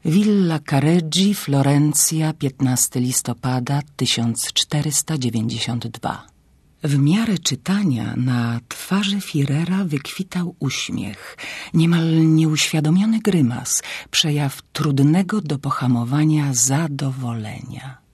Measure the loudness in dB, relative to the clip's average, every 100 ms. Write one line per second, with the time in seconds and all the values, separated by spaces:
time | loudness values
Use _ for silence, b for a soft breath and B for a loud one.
0 | 2 2 4 4 2 0 0 2 4 2
1 | 2 2 2 0 0 2 4 4 4 2
2 | 0 0 -2 -2 -4 0 0 0 0 0
3 | -2 -2 -4 -4 -2 -2 -2 -2 -4 -4
4 | -2 0 0 -2 -4 -2 -2 -2 0 -2
5 | -2 -2 -2 -2 -2 -4 -4 -4 -6 -8
6 | -8 -8 -12 _ _ _ _ _ -2 2
7 | 2 2 0 -2 -2 -6 -2 0 0 0
8 | -2 -2 0 0 -2 -4 -8 -14 -4 -2
9 | 0 -4 -4 -2 0 0 0 -2 -2 -4
10 | -6 -10 -6 -4 -6 -4 -6 -4 -6 -6
11 | -8 -10 -18 -16 B B B 2 4 4
12 | 4 4 6 6 4 2 0 0 2 4
13 | 4 2 2 4 2 0 -4 -4 B B
14 | B -2 0 0 -2 -4 -14 -4 0 4
15 | 6 4 2 -2 -2 -6 -4 -2 0 0
16 | 2 2 2 2 2 0 2 0 -2 -4
17 | -4 -4 -6 -6 -8 -10 -12 -14 -14 -18
18 | _